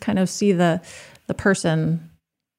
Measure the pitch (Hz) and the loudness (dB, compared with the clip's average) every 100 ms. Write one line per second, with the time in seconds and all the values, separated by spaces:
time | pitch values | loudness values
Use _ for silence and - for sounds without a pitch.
0 | - 202 185 - 202 175 175 175 - - | -2 0 0 0 2 4 2 0 -4 -20
1 | - - - - 202 190 170 160 156 165 | -20 -14 -10 -2 0 0 0 0 0 -2
2 | - _ _ _ _ | -6 _ _ _ _